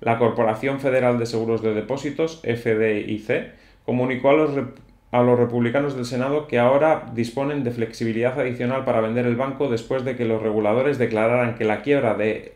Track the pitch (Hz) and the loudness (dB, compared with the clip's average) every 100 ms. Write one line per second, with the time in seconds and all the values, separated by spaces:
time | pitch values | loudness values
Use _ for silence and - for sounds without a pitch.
0 | 113 117 117 113 110 113 135 139 139 127 | -2 2 2 2 0 0 -2 -2 0 2
1 | 123 120 117 113 113 113 110 107 104 135 | 2 2 0 -2 0 0 0 -2 -4 -4
2 | 147 143 165 - - 117 117 110 110 104 | -4 -4 -4 -4 -4 -2 0 2 2 0
3 | 104 107 - 143 - - - _ - 123 | -2 -6 -2 -4 -4 -16 -20 _ -4 -2
4 | 127 123 135 156 151 139 120 - - _ | 0 0 4 4 4 0 -6 -10 -20 _
5 | - 123 123 120 117 120 117 135 143 127 | -2 2 4 4 2 2 0 0 -2 -4
6 | 120 127 135 151 147 120 120 143 156 151 | -6 -4 -2 -2 0 2 4 4 4 2
7 | - 117 117 135 143 143 120 117 113 - | -2 -4 -4 -2 -4 -2 -4 -4 -6 -4
8 | 117 110 123 139 127 120 123 131 127 113 | -4 0 0 0 -2 -2 -2 -2 0 0
9 | 110 120 120 117 135 139 139 113 - 131 | 0 0 0 0 -2 -2 -2 -2 -2 -4
10 | 127 120 113 110 110 107 107 117 143 123 | -2 -2 0 0 0 2 2 2 2 0
11 | 113 110 113 123 120 117 110 104 135 143 | 0 2 2 2 0 0 -2 0 0 2
12 | 117 101 107 107 - | 2 0 -2 -2 -8